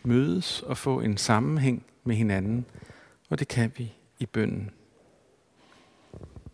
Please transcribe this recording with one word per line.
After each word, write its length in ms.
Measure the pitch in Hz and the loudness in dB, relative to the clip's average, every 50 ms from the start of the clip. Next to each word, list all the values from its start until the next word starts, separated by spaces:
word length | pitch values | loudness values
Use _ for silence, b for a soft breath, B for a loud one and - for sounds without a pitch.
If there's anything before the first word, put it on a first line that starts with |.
| - | 0
mødes 580 | 123 120 123 135 156 170 190 175 - - - | 2 4 4 4 4 2 0 -2 -4 -6 -6
og 160 | - - 131 - | -6 -6 -6 -4
få 220 | - 143 131 131 | -2 -2 -2 0
en 180 | 117 113 104 98 | 0 0 0 0
sammenhæng 680 | - - 113 107 123 143 156 156 131 135 123 - - - _ _ _ | 2 2 2 2 2 2 2 2 2 2 2 0 -4 -10 _ _ _
med 120 | 123 113 | 0 2
hinanden. 500 | 107 113 104 98 95 95 104 113 120 123 B B B B B B B B B B B B _ | 2 2 2 2 2 0 0 -2 -2 -4 B B B B B B B B B B B B _
Og 100 | 156 143 | -2 -2
det 80 | 143 - | -2 -2
kan 240 | - 120 117 110 - - | 0 0 0 0 -2 -6
vi 140 | 123 110 - - _ _ _ - | -10 -10 -10 -16 _ _ _ -10
i 60 | 123 | -10
bønnen. 460 | 110 - 117 107 - - - 101 101 - - - _ _ _ _ _ _ _ _ _ _ _ _ _ b b b b b b b b b b b b b - - - - - - - | -4 -2 0 0 0 -2 -4 -6 -8 -12 -16 -20 _ _ _ _ _ _ _ _ _ _ _ _ _ b b b b b b b b b b b b b -20 -20 -18 -20 -20 -20 -18